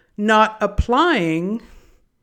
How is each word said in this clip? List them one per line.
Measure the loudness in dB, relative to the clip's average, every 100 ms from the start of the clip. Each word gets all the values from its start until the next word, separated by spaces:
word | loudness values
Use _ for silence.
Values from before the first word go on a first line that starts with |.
| _ -6
not | 2 2 2 0
applying | -4 -2 -2 0 2 0 0 -2 -4 -8 -12 -20 _ _ _ _